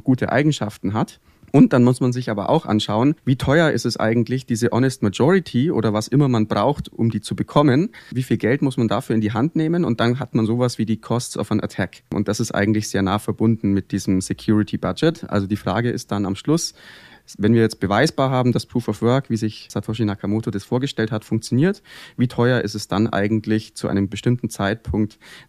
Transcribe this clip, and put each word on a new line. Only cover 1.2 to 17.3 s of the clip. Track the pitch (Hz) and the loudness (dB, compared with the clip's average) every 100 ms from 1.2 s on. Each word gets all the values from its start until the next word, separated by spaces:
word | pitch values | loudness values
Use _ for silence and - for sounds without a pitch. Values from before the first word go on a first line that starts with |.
| _ _ - | _ _ 2
Und | 139 254 | 6 6
dann | 127 | 6
muss | 120 123 | 4 4
man | 127 | 0
sich | 123 123 | -2 -4
aber | 104 95 | -4 0
auch | 151 - | 0 0
anschauen, | 107 - 107 135 156 - | -2 0 0 2 0 -2
wie | 135 | 0
teuer | - 151 156 | 2 2 2
ist | 117 120 | 0 -2
es | - | -2
eigentlich, | 110 117 113 127 - | 0 0 0 -4 -4
diese | 113 117 | -2 0
Honest | 110 131 - | 2 0 0
Majority | 104 - 131 190 165 120 156 | -2 2 2 2 2 0 0
oder | 117 110 | 0 0
was | 104 - | 0 0
immer | 135 143 | 2 4
man | 117 107 | 2 2
braucht, | 107 117 147 - | 2 0 0 -6
um | - 117 | -2 -2
die | 104 | -2
zu | - 95 | -6 -6
bekommen. | - 147 147 127 202 - - | 0 4 4 4 0 -6 -10
Wie | 120 | -6
viel | 131 113 | -2 0
Geld | 107 143 | 0 0
muss | 139 127 | 0 0
man | 113 | 0
dafür | 101 - 113 | 0 0 0
in | |
die | 107 | 0
Hand | 117 151 160 | 0 0 0
nehmen? | 160 170 | 0 0
Und | 135 117 | 0 0
dann | 117 123 | 0 0
hat | 117 | -2
man | 120 110 | 0 0
sowas | 120 123 - | 0 0 -2
wie | 110 | -2
die | 110 | -2
Costs | - 120 120 - | -2 -4 -4 -6
of | - | -2
an | 107 | -2
Attack. | 104 - 92 - - | -2 -4 -6 -6 -8
Und | 98 104 | -4 -2
das | - | -2
ist | 113 | -2
eigentlich | - 101 107 107 | 0 2 0 0
sehr | 101 | -2
nah | 98 110 | 0 -2
verbunden | - 98 113 110 101 | -2 0 0 2 0
mit | 98 - | 0 -2
diesem | 101 104 92 | -4 0 -2
Security | - 98 - 107 104 - | -2 -4 0 0 0 -4
Budget. | 92 92 160 160 - | -4 0 0 -2 -4
Also | 101 95 | -4 -2
die | 104 | -4
Frage | - 98 120 | -2 -2 -2
ist | - - | -4 -4
dann | 101 98 | -4 -4
am | 98 | -4
Schluss, | - 165 - - - - - - - | 0 0 -2 -12 -20 -20 -20 -20 -18